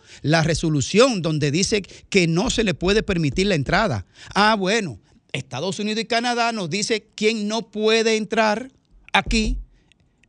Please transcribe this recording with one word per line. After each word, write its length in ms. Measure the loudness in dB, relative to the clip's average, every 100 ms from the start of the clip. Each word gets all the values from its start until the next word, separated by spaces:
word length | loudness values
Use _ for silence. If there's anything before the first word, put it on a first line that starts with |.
| -16 -8
la 200 | 0 2
resolución 800 | 2 0 0 0 2 4 4 2
donde 300 | -2 0 0
dice 320 | 0 0 -2
que 440 | -4 -14 -2 2 4
no 220 | 2 0
se 160 | 0 -2
le 80 |
puede 280 | 0 0 0
permitir 460 | 0 -2 -2 0 0
la 80 | 0
entrada. 500 | 0 0 0 -2 -8 -16 -6 2
Ah, 200 | 2 2
bueno, 400 | 0 -2 -2 -8 _ _ _
Estados 480 | -10 -8 -8 -6 -4
Unidos 240 | -4 -4
y 40 | -2
Canadá 440 | -2 0 0 -2
nos 180 | -2 -4
dice 380 | -4 -2 -4 -6 -2
quién 320 | 0 0 -2
no 240 | -4 -6
puede 460 | -2 2 2 2 0
entrar 520 | 0 0 0 0 -6 _ _ -20 _
aquí 440 | 0 2 0 0 -4 -8 _ _ _ _ _